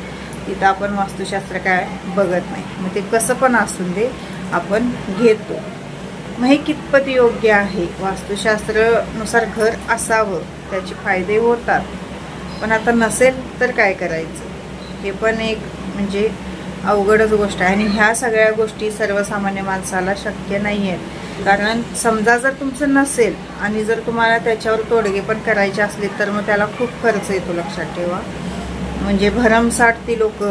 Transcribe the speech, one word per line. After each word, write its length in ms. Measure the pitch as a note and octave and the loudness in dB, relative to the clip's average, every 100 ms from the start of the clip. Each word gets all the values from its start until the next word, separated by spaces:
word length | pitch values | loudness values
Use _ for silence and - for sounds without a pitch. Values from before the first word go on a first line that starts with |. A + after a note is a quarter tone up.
| - - - - - | -10 -10 -10 -10 -8
तिथं 200 | F#3+ G3 | 0 2
आपण 280 | F#3+ G3+ | 2 -2
वास्तुशास्त्र 640 | G3+ F#3+ - F#3+ G3 F#3+ F3+ | -2 -4 -4 -4 -6 -4 -4
काय 300 | F#3+ F#3 G3 - | 0 0 0 -6
बघत 360 | - F#3 F#3 F3+ F#3 | -4 0 2 0 -2
नाही. 120 | - - - | -8 -8 -6
मग 100 | F#3 | -4
ते 60 | G3+ | -4
कसं 340 | F#3+ A3+ A3+ | 0 0 2
पण 220 | B3 C4 A#3+ | 2 4 4
असून 360 | G3+ - F3+ | 2 -2 -2
दे, 180 | F3+ B3 - - - - | 0 -2 -4 -10 -10 -4
आपण 380 | E3+ F3 G#3 B3 A#3 - F#3+ | -4 0 0 0 -2 -4 4
घेतो. 360 | A#3 G#3+ - - - - - - - - - - | 4 4 -2 -8 -8 -12 -12 -12 -12 -12 -10 0
मग 60 | |
हे 120 | B3+ D4 | 4 4
कितपत 420 | D4+ D4 - C4+ C4+ | 2 -6 2 2 4
योग्य 460 | B3+ A#3+ G#3 G#3+ | 4 4 4 4
आहे? 340 | G3+ G3+ F3+ F3 - | 4 2 -2 -4 -4
वास्तुशास्त्रानुसार 1400 | F#3+ F#3+ - G3 A3 G#3+ G#3+ A3 A3+ A3+ - A3+ G#3 A#3 A3 A3 | -4 -4 -4 -2 0 0 0 2 4 4 0 -4 0 0 0 2
घर 140 | A3 - - | 0 0 -2
असावं, 500 | A3+ - A3 G#3+ E3+ - - - | -2 0 0 0 -2 -6 -12 -8
त्याचे 240 | F#3+ F#3 | -6 -6
फायदे 420 | - G3+ F#3 F3+ G#3+ | -6 -2 0 0 2
होतात, 440 | A#3 A#3 G#3+ D#3+ - - - - - - - - | 2 2 2 0 0 -10 -10 -12 -12 -12 -10 -6
पण 100 | G#3+ | 0
आता 180 | A3 A3 | 2 4
नसेल 680 | A#3 A3+ - B3+ C4 B3+ - | 4 4 4 4 4 -4 -2
तर 100 | B3 | 0
काय 220 | A#3+ G3+ | 2 2
करायचं? 520 | F#3 F3 D#3+ D#3 - - - - - - - | 0 -4 -4 -6 -10 -12 -12 -12 -12 -12 -8
हे 80 | G3+ | -8
पण 300 | G3 A3 A3+ | -2 0 0
एक 180 | A3 G#3+ - - F#3+ | -2 -4 -6 -8 -6
म्हणजे 360 | F#3+ G3 G3 G#3+ F#3+ - - - - | -4 -2 0 0 -2 -10 -10 -10 -4
अवघडच 480 | - G#3 G3 G#3+ A3 | 0 2 6 6 6
गोष्ट 300 | G#3+ G3+ F3+ | 4 2 2
आहे. 120 | F#3 | 2
आणि 120 | G3+ G#3+ | 4 2
ह्या 280 | G#3 G#3+ | 4 4
सगळ्या 360 | A3+ B3 A3 A3 | 2 2 4 4
गोष्टी 400 | A3 A3 - G#3+ | 4 -2 -2 -4
सर्वसामान्य 680 | G#3 G#3 G3+ G3 G#3 G3 G3 | -2 0 0 -2 -2 -2 -2
माणसाला 540 | G3 F#3+ F#3 F#3+ F#3 | -2 -4 -2 -2 -2
शक्य 440 | G3 G#3+ F#3+ F#3 G3+ | -2 -4 -6 -4 -2
नाही 300 | G#3 G#3 G3 | 0 0 0
आहेत. 120 | E3 E3 - - - | -2 -6 -10 -10 -2
कारण 380 | G3 G3+ G#3 A3+ A3+ - | 2 2 2 0 -2 0
समजा 340 | A#3 A3 G#3+ A#3+ | 2 4 4 4
जर 140 | C4+ | 2
तुमचं 440 | C4+ C#4 B3+ D4 | 0 -4 -2 2
नसेल 400 | C4+ C#4 - G#3+ E3+ - - | 4 4 2 2 0 -10 -6
आणि 240 | G3+ G#3+ | -2 0
जर 160 | G#3+ A3+ A#3+ | 0 0 0
तुम्हाला 320 | A#3 A3+ A3+ | 2 4 2
त्याच्यावर 400 | A#3 A3 A3 A3 A3 | 2 0 0 0 2
तोडगे 300 | A#3 G#3+ G3 | 2 2 0
पण 180 | G3 A3 | -2 -2
करायचे 440 | A#3 G3+ G3 G3 | 0 2 2 0
असले 240 | G#3 G#3 G3+ - | -2 -2 -4 -2
तर 120 | G3+ | -2
मग 160 | G#3 G3+ | -2 0
त्याला 200 | G#3 G#3 | 0 0
खूप 220 | G#3 A#3+ - | -2 -4 0
खर्च 280 | A#3 G#3 - | 0 0 0
येतो, 220 | F#3+ F3 | -2 -2
लक्षात 320 | E3+ E3+ D#3+ | -4 -4 -6
ठेवा. 360 | D3+ E3+ F3 F#3 - - - - - - - - | -6 -4 -4 -4 -6 -8 -8 -6 -6 -6 -6 -2
म्हणजे 280 | G3 G3 G#3 | 0 2 2
भरमसाठ 640 | G#3 A#3+ A3+ A#3 A#3 A#3 A3+ | 4 4 6 4 4 4 4
ती 220 | F#3 A3+ | 0 0
लोक 260 | A3 G#3+ G3+ | 0 0 -2